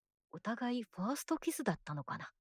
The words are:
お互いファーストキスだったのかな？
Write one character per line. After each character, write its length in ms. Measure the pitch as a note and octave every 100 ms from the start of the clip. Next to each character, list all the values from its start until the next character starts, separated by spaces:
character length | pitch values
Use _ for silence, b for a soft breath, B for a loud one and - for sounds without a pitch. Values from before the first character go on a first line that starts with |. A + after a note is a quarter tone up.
| _ _ _
お 80 | F#3
互 400 | - A3+ B3 B3
い 40 |
フ 180 | A3 -
ァ 100 | G3
ー 40 | C#4+
ス 100 | -
ト 120 | D#4+
キ 140 | -
ス 120 | -
だ 100 | B3
っ 60 | D#3+
た 100 | -
の 100 | D3
か 140 | - -
な？ 160 | - -